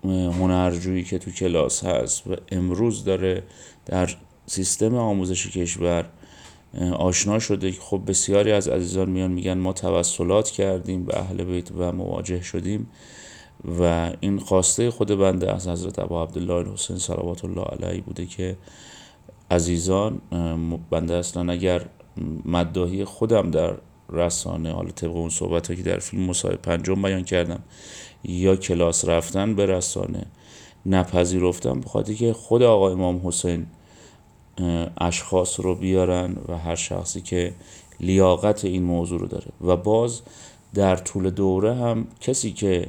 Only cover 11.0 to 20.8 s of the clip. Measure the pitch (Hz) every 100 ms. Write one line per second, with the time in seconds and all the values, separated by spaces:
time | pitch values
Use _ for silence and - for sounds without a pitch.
11 | 87 - 92 95 90 90 90 92 87 90
12 | 92 85 87 90 90 87 90 107 113 -
13 | - - - - - - - 85 85 85
14 | 85 - 98 98 101 95 92 - 120 113
15 | 98 98 98 92 92 98 90 87 90 -
16 | 95 85 82 80 87 87 92 98 - 90
17 | - 87 87 87 92 90 - - 90 90
18 | 92 - 87 - 92 92 - - - -
19 | - - - - - 87 85 85 90 95
20 | 107 - - 87 82 82 82 85